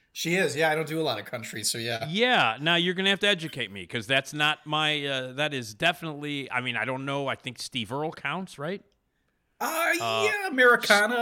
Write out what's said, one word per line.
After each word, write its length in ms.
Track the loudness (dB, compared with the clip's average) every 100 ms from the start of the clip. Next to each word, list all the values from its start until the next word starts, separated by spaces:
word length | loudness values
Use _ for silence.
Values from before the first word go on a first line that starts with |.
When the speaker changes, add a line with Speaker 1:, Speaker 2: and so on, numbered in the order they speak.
| _
Speaker 1:
She 240 | -6 0 2
is. 180 | 2
Yeah, 160 | 2 2
I 60 | 2
don't 120 | -2
do 120 | -2
a 40 |
lot 140 | -2 -2
of 60 | -6
country, 380 | -10 -8 -6
so 140 | -4 -2
yeah. 280 | -2 -4 -2
Speaker 2:
Yeah. 480 | 0 2 4 4 2
Now, 160 | 2 2
you're 200 | 2 2
gonna 140 | 2
have 80 | 2
to 60 | 2
educate 420 | 0 -2 -6 -8
me 140 | -8 -8
'cause 220 | -6 0
that's 260 | 0 0
not 320 | 0 0 0 -2
my, 400 | 0 0 0 -2
uh, 260 | -4 -4
that 200 | -2 -2
is 200 | -2 -8
definitely, 800 | -2 0 0 -4 -8 -6 -6 -4
I 80 | -4
mean, 160 | -2 -2
I 80 |
don't 220 | -2 -4 -2
know. 220 | -2 -2
I 80 | -4
think 240 | -6 -10
Steve 340 | -8 -6 -4
Earle 180 | -4 -4
counts, 480 | -6 -6 -6 -8 -10
right? 220 | -8 -8 _ _ _ _ _ _ _ -6
Speaker 1:
Uh, 60 | -4 0 0 0
Speaker 2:
Uh, 240 | 0 2 2
Speaker 1:
yeah, 160 | 0 0
Americana, 640 | 6 6 6 6 6 6 2